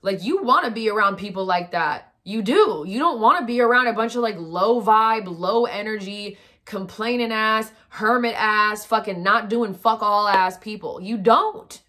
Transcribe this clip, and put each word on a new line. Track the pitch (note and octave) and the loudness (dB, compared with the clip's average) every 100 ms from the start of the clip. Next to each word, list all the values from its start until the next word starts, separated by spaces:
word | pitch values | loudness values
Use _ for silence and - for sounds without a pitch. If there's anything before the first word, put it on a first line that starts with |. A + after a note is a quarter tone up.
Like, | F#3+ F#3+ | -4 -4
you | F#3 F#4+ | -2 -2
wanna | C4 C#4+ D4 | 4 2 2
be | A3 A3 | -2 -2
around | G#3 G3+ F#3+ | 2 0 0
people | G3+ F#3 F#3 | -8 -6 -2
like | F3+ F3 | -2 0
that. | F3 D#3 - - _ | -2 -2 -4 -10 _
You | F3+ A3 | -10 -6
do. | G3+ E4 G#4 E3 D#3+ | 0 4 4 0 -6
You | G#3+ | -2
don't | E4 B3 | -2 2
wanna | A3 F4 A#3 | 2 2 0
be | A#3+ | 0
around | A#3 B3 B3 | 4 4 2
a | |
bunch | A3 A#3 A#3+ | -2 -4 -2
of, | |
like, | A#3 F3+ | -4 -4
low | E3 F3 G3+ A#3+ | -8 0 2 2
vibe, | A3 A3 A3 A3 F#3 | 4 4 4 0 -4
low | E3+ F3+ A#3 | -4 0 0
energy, | A#3+ G3 G#3+ G#3+ F#3+ G3+ G3+ - _ _ - | 0 -4 -6 -8 -8 -10 -12 -16 _ _ -12
complaining | G#3 F#3 - A3+ B3 A3+ | -10 -10 -8 -4 -2 -2
ass, | A3 A3 A3 A3 _ _ | -2 0 0 -4 _ _
hermit | - G#3+ B3 A#3+ - | -4 0 2 0 0
ass, | G#3+ G#3+ G#3+ - | 0 2 2 0
fucking | - A3 G#3+ F3+ | -2 -2 -2 -2
not | F#3+ A3 G#3+ | 2 2 0
doing | A#3 A3 | -2 -2
fuck | F#3+ A#3 A3+ | 0 0 2
all | G#3 G#3 G#3 | 0 2 2
ass | F#3+ F#3 F#3 | 2 2 -2
people. | G#3+ G#3+ D#3 - | -14 -12 -10 -10
You | F#3 A3+ | -8 0
don't. | F#3+ B3+ G#4+ - - - | 4 4 4 -6 -18 -20